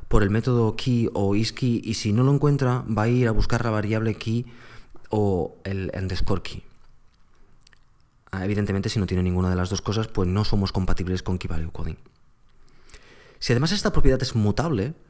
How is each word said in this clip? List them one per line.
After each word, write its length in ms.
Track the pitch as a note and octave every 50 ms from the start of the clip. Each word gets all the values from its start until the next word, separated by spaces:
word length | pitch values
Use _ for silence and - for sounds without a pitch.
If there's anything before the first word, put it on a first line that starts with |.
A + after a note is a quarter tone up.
| - -
por 160 | - G#2+ G2+
el 60 | G2+
método 480 | G#2 A2+ A#2 C3 B2 A#2+ A2+ A2 G2+ G2+
key 320 | - C3 B2 A#2+ A2+ - -
o 220 | - G2+ G2 G2+
isKey, 460 | G#2 A2+ - - - C3 B2 A#2 A2 -
y 120 | - A2
si 180 | - - A2 G2+
no 100 | A#2 B2+
lo 100 | C3+ C#3+
encuentra, 520 | C#3 - D3 C#3+ C3+ C3+ B2+ B2 B2+ - -
va 160 | A2+ G#2 G#2+
a 60 | A#2
ir 180 | A#2+ B2+ B2 A2+
a 40 |
buscar 340 | A2 G2+ - - A#2+ A#2 A#2
la 60 | A#2
variable 440 | G#2+ G#2+ G2+ G2+ A2 A2 A2 A2+ G#2
key 300 | - - A2+ A2+ A#2+ B2 - - - - - - - - - - - - -
o 480 | - G#2+ G#2 G2+ F#2+ F2+ D#2 - - - -
el 260 | G2 G2 F#2+ F#2+ F2 -
underscore 480 | - F#2+ F#2 E2 D#2+ - - G2+ F2+
key. 220 | - - - - - - - - - - - - - - _ _ - - - - - - - - - - - - - _ _ _ _ _ _ _ _ _
Ah, 140 | - F#2+ F#2
evidentemente, 420 | G2 G#2 G#2 G#2 G2 G2 G2 G2 A2
si 120 | - G#2
no 80 | F#2+ F2
tiene 160 | F#2 F#2 F2+
ninguna 260 | F2+ F2+ F2+ F2+ F2+
de 80 | F2+ F2+
las 120 | F2+ F#2
dos 120 | G#2 F#2+
cosas, 260 | - - G2+ A2 A2 -
pues 220 | - - G2 F2+
no 160 | F#2 G2+ G#2+
somos 260 | - A2 G#2 G2 F#2+
compatibles 500 | - G2+ F#2 - - - F#2 F2 F#2 F2+
con 160 | - - F#2 F2+
Key 120 | - F#2
Value 220 | F2+ E2 D#2 E2
Coding. 260 | - - E2 D#2+ D2+ - - - _ _ _ _ _ _ _ - _ - - - - - - - - - - - - - - - - -
Si 120 | - -
además 220 | A#2+ A#2+ C#3+ E3 G#3
esta 180 | G3+ - G#3+
propiedad 300 | - - - - C3 B2+
es 140 | B2 - -
mutable, 580 | A#2 G#2 G#2 G2 - C3 E3+ D3+ G2+ F#2+ C3 E3 - - -